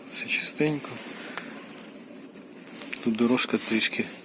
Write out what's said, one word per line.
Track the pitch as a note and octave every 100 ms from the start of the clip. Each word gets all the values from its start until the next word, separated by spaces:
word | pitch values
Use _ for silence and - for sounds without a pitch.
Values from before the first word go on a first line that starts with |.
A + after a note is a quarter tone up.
| -
все | - -
чистенько. | - - - D3+ D3 - A#2+ - - - - - - - - - - - - - - - - - - - -
Тут | A#2+
дорожка | A2+ A#2+ B2 - A2
трішки | - A2 - - - -